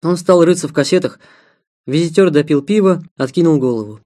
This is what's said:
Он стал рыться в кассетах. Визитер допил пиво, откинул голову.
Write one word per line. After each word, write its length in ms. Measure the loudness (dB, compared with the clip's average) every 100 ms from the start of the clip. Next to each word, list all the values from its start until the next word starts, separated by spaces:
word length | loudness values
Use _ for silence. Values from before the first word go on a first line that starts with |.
Он 140 | -2 -4
стал 280 | 2 4
рыться 220 | 4 2 -2
в 60 |
кассетах. 480 | -4 0 -2 -2 -10 _ _ _ _ _ _ -6
Визитер 440 | -4 -2 2 2
допил 320 | 2 0 -2
пиво, 400 | 0 0 2 0 -6 _
откинул 420 | -6 0 2 2
голову. 420 | 0 -4 -8 -16